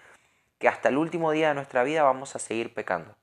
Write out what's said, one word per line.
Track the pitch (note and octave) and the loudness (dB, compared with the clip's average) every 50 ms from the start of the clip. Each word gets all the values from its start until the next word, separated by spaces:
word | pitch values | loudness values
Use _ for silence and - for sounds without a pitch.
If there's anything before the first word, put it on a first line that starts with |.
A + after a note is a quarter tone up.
| - - - _ _ _ _ _ _ _ _ _ | -20 -20 -20 _ _ _ _ _ _ _ _ _
que | - A#2 | 0 0
hasta | A2 - - A#2 | 0 2 2 2
el | A#2+ C#3 | 2 2
último | D#3+ E3 E3 E3+ E3 D#3+ | 0 -2 -2 -2 0 0
día | D3+ D#3 D#3+ D#3 | 2 2 2 2
de | D3 | 0
nuestra | C#3 C#3 - - B2+ B2 | 0 -4 -2 0 0 2
vida | C#3 D#3 D#3+ D3+ | 2 2 4 4
vamos | C3+ C3 C3 C3+ - - | 4 2 2 -4 -10 -12
a | A#2 | -12
seguir | - - G#2+ A2+ A#2 A#2 - | -8 -6 -4 -4 -4 -6 -6
pecando. | - G#2 - F#2 E2+ D#2+ F#2 - _ | -10 -6 -4 -4 -4 -4 -10 -18 _